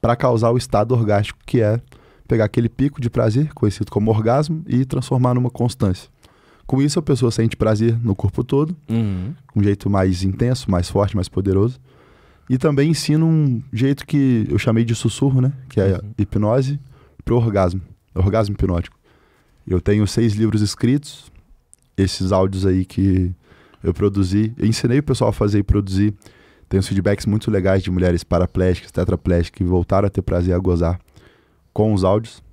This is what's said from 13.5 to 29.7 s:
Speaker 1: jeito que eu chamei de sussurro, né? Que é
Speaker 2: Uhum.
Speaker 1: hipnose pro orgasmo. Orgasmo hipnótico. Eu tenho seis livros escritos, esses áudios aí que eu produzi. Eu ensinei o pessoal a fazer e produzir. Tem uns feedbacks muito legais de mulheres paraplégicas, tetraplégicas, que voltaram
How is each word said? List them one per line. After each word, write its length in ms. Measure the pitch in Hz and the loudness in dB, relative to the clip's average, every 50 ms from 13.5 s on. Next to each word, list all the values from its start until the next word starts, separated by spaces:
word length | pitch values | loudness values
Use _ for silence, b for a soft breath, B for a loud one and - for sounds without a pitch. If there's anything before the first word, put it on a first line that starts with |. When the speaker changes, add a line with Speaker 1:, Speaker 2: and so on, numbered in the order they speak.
| 123 113 123 - | 0 -2 -4 -8
Speaker 1:
jeito 360 | - 110 123 135 143 135 - | -4 -2 0 0 0 -2 -4
que 400 | - - 143 139 131 123 113 107 - | -2 0 2 2 2 2 2 0 0
eu 100 | - 107 | -2 -2
chamei 240 | - - 113 113 117 | 0 2 2 2 2
de 120 | 117 117 | 0 -2
sussurro, 440 | - - 117 - - 135 139 135 131 | -2 -2 -4 -2 0 -2 0 2 2
né? 140 | 127 131 143 - - - | 0 0 -2 -4 -14 -6
Que 140 | - 107 98 | -2 0 2
é 100 | 98 95 | 2 0
Speaker 2:
Uhum. 40 | 87 95 104 104 | 0 -4 -10 -4
Speaker 1:
hipnose 640 | - 104 98 - 98 104 104 113 135 135 131 143 143 - b b b b b b b - | -4 -4 -2 -2 -2 0 2 0 0 0 -2 -4 -8 -10 b b b b b b b -6
pro 140 | - 113 | -2 0
orgasmo. 420 | 123 117 117 101 101 95 90 90 95 80 - - _ _ _ _ | 0 0 0 2 2 0 0 0 -4 -10 -12 -20 _ _ _ _
Orgasmo 400 | - 90 101 95 110 113 104 104 | 0 0 2 2 2 0 0 -2
hipnótico. 420 | - - 95 90 85 82 - _ _ b b b b b b b b b b b b b | -2 -2 0 0 -2 -2 -6 _ _ b b b b b b b b b b b b b
Eu 160 | - 92 90 - | -4 -4 -2 0
tenho 240 | - 101 107 107 | 2 2 2 2
seis 260 | 98 - - 117 117 104 | 0 0 0 0 0 2
livros 300 | 104 113 110 104 107 104 | 0 0 0 2 0 0
escritos, 680 | 101 - - - 120 131 143 143 - - - - - _ - _ _ - _ _ _ - _ _ _ _ | -2 -2 -2 0 0 0 0 -2 -6 -20 -20 -20 -20 _ -20 _ _ -20 _ _ _ -20 _ _ _ _
esses 380 | - 98 95 - - 95 92 101 | -2 -2 0 0 -4 -2 0 2
áudios 320 | 95 95 95 98 95 92 | 2 2 0 0 -2 0
aí 220 | 98 92 92 92 | 0 0 0 -2
que 440 | - - - 95 98 92 92 92 90 90 b b b b b b b b b - | -2 -2 0 2 2 2 2 0 -2 -4 b b b b b b b b b -4
eu 80 | - - | -4 -2
produzi. 600 | - 104 101 98 101 98 90 95 104 107 110 117 | 0 0 0 2 0 -2 0 0 0 0 -2 -4
Eu 100 | - - | -2 -2
ensinei 340 | 107 110 - - 120 120 143 | 0 0 0 0 0 0 0
o 20 | 147 | 0
pessoal 260 | 147 135 - 120 113 | 0 -2 0 0 -2
a 40 | 101 | 0
fazer 240 | - 110 104 101 104 | 0 0 0 0 0
e 40 | 98 | 0
produzir. 520 | - - 104 101 95 95 95 101 107 104 b b b b b b b b b b b | 2 0 0 0 0 0 0 0 0 -2 b b b b b b b b b b b
Tem 100 | - 95 | 0 0
uns 80 | 95 - | 0 0
feedbacks 380 | 104 98 90 101 101 - - | -2 0 0 0 0 0 0
muito 240 | 110 101 107 - - | 0 -2 0 0 0
legais 320 | 107 101 90 95 95 98 95 | -2 0 2 2 2 2 0
de 80 | - | 0
mulheres 340 | 90 90 90 90 87 87 - | -2 0 2 2 2 0 -2
paraplégicas, 680 | _ - 85 90 87 _ 95 92 92 90 - - - - | _ 0 0 0 0 _ 0 0 0 0 -2 -4 -10 -4
tetraplégicas, 680 | - 90 87 92 87 _ - 87 85 85 - _ - | -4 -2 -2 -2 -2 _ 0 0 0 0 -2 _ -4
que 40 | 92 | -2
voltaram 420 | 87 | 0